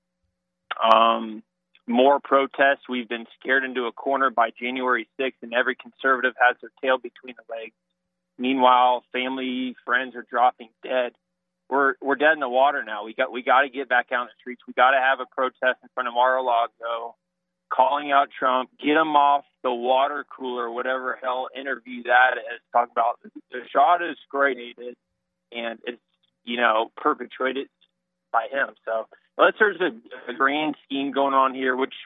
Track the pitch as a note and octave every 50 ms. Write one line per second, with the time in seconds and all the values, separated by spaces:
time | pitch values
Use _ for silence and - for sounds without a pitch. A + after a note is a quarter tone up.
0 | _ _ _ _ _ _ _ _ _ _ _ _ _ _ - - A2+ A2+ A2+ A2
1 | A2+ A2+ A2+ A2+ A2+ A2 G#2+ A2 - _ _ _ _ _ _ _ _ A#2+ A#2 B2
2 | B2+ C#3 C#3+ C#3 - - C#3 C#3 C3+ B2+ - - C#3 C#3 C#3 - - - B2+ B2
3 | A#2 G#2 A#2+ A2+ A2+ - - _ - - C3 C3+ C3 C3 B2 B2+ A#2+ A#2 - -
4 | - C#3 C#3 C3+ C3+ C3 A2+ A#2+ A#2 A2+ - - A#2+ B2 B2+ C3 B2+ B2+ B2 A2+
5 | A2 - _ - C3+ B2+ - _ B2 A#2 A#2 B2 B2 B2+ B2 - - A#2 _ _
6 | - C3+ C3 B2 B2 B2+ - - B2 B2 A#2+ - - A#2 _ _ - C3 C3 B2+
7 | B2 B2 - - C3 B2+ A#2+ - _ - A#2 A2+ A2+ A2+ _ _ _ _ _ _
8 | _ _ _ _ _ _ _ - B2 B2+ C3+ C3+ B2+ B2+ B2+ B2 B2+ B2 B2 A#2+
9 | - _ - B2+ B2+ B2+ C3 C3+ C3 B2+ B2 B2+ B2+ B2+ A#2+ - _ - A#2+ B2+
10 | C3 B2 A#2 B2 A2+ - C3 A#2+ B2 - - _ A#2+ - _ _ - - B2+ B2+
11 | B2 A#2+ - _ _ _ _ _ _ _ _ _ _ _ B2+ C#3 C#3 C3+ B2+ -
12 | C#3+ C3+ C#3 B2 D3 D#3 D#3+ D3+ C#3 B2 B2 B2+ C3+ D3 C#3+ C3+ A2+ A2 G#2+ G#2
13 | G#2+ A2+ A2 - C3 - A2 B2+ A#2 C3+ B2 C3 C#3+ C3+ A#2+ C#3 C3+ A#2 B2+ B2
14 | A#2+ - C3 B2 B2 A2 - _ _ B2+ B2 - _ C3 B2 B2+ B2+ C3 C#3 C3+
15 | B2+ C3+ C3+ B2 B2+ - _ C#3 C3 B2+ - _ C3 B2+ B2 - B2 - _ B2+
16 | B2+ A#2+ A#2 A#2+ B2 C3 B2+ C3 C3 B2 A#2 A#2 A#2 - - _ A2+ A#2 A#2 A#2
17 | A#2 A#2 - _ _ _ _ _ _ _ _ _ _ _ - - C3 C3 C#3+ C#3+
18 | D3 C#3+ C#3 C#3 C#3+ - - - C#3+ C3 B2+ B2+ B2+ - _ _ - D3 D3+ D#3+
19 | D#3+ D#3 D3+ C#3+ C#3+ C#3+ C#3+ C#3+ - _ _ _ - B2+ B2 A#2+ A#2+ B2+ C3 C3
20 | C3+ C#3+ D3 C#3+ C3 - - - C3 B2+ B2 B2 A#2+ A#2 A#2 B2 B2 B2+ C3 C3
21 | B2+ B2+ A#2+ - - B2+ B2+ C3 B2+ A#2+ B2+ B2+ C3+ C#3 B2+ A#2 A#2 B2 B2+ A#2+
22 | A#2 B2 A#2+ B2 B2+ B2+ B2 A#2+ A2+ A2+ A2+ A2+ _ _ - A#2+ A#2 A#2 _ A#2+
23 | A2+ A2+ A2 - _ A2 _ - - _ B2+ B2 A#2 - - C#3 C#3+ D#3+ F3 F3
24 | F3 E3 C#3 - - _ - C#3 C#3 C#3 B2+ A#2+ A#2+ A#2+ A#2+ - A#2+ B2 B2 _
25 | _ _ _ _ _ _ _ _ _ _ A#2+ A#2 A#2 A#2 A2+ A2 - B2 A#2+ -
26 | _ _ _ _ _ _ _ _ _ A#2+ A#2+ A#2+ A#2+ A2+ A2 A2 A2+ - _ -
27 | - A#2+ B2 A#2+ B2 A2+ - - C3 C3 B2+ C3+ C#3 - _ _ _ _ _ _
28 | _ _ _ _ _ _ - A#2 A2+ G#2+ C#3+ C#3+ B2+ A2 G#2+ _ _ A#2 A2+ A2+
29 | A2 - - _ _ _ _ - D#3 F#3+ F#3+ - G#3+ G#3 F#3 D#3+ F#3 D#3 A2+ A2+
30 | - - - - - - B2+ - C3+ C3+ C#3+ D3+ D#3 D3+ C#3+ - _ _ C3+ C#3
31 | C#3 C#3 B2+ C#3 C#3 C#3 C3+ C3+ C3 C3 B2+ C3 C3 C3 B2+ B2+ C3+ - - -
32 | -